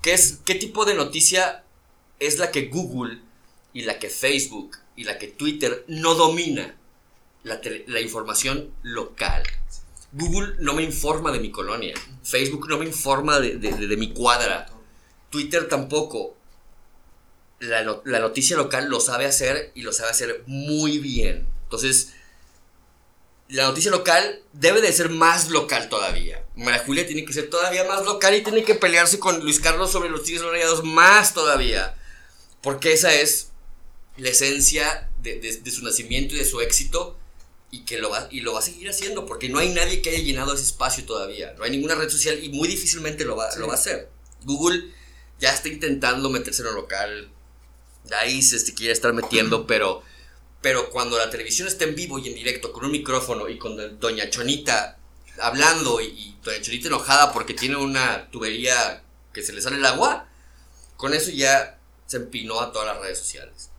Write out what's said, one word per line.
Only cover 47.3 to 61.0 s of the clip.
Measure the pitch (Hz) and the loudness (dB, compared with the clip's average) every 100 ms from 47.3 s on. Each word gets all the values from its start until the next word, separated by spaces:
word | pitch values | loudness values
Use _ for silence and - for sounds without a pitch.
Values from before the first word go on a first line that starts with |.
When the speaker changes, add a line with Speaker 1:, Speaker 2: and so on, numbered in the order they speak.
| - - - - - - - - 104 | -20 -20 -20 -20 -20 -20 -20 -8 -2
Speaker 1:
Ahí | 117 131 | -2 2
se, | - 120 | 2 2
se | 104 | -4
quiere | - 113 | -4 -2
estar | 113 120 | 0 2
metiendo, | 117 113 110 110 113 113 | 0 2 2 4 0 2
Speaker 2:
<clears throat> | |
Speaker 1:
pero, | 110 104 92 - - - - - - | 2 2 -2 -10 -20 -20 -20 -20 -4
pero | 139 127 123 | 0 0 -2
cuando | 123 120 117 | -4 -2 0
la | 113 | -2
televisión | 113 113 120 185 | -4 -4 -4 -2
está | - 156 | -2 -2
en | 151 | -4
vivo | 175 135 | -6 -8
y | 120 | -8
en | - | -6
directo | 117 127 120 | -4 -4 -6
con | 117 135 | -8 -4
un | |
micrófono | 151 147 131 123 113 104 | -4 -2 -2 -2 -6 -6
y | - | -8
con | 110 107 | -10 -10
do-, | 107 | -12
doña | 107 117 110 104 | -4 -4 -2 -4
Chonita | 120 123 147 147 113 104 - - - - - | -4 -2 -2 0 0 -2 -10 -20 -20 -20 -4
hablando | 117 127 151 165 131 117 | -4 4 4 4 0 0
y, | 110 | -2
y | 110 101 104 | -10 -18 -14
doña | - 107 | -8 -8
Chonita | 107 120 - | -6 -6 -2
enojada | 131 - 139 147 | -2 4 6 6
porque | 120 107 | 4 -4
tiene | 113 127 143 | -4 -2 -2
una | 139 135 127 104 - | 0 0 0 -2 -8
tubería | 123 110 107 123 123 107 90 - - - | -8 -6 -2 2 2 2 -2 -16 -20 -20
que | - | -10
se | 104 | -10
le | 104 | -6
sale | 117 139 | -4 4
el | 135 | 4
agua, | 127 247 - - - - - - - - | 6 2 2 -8 -20 -20 -20 -20 -20 -20
con | - | -8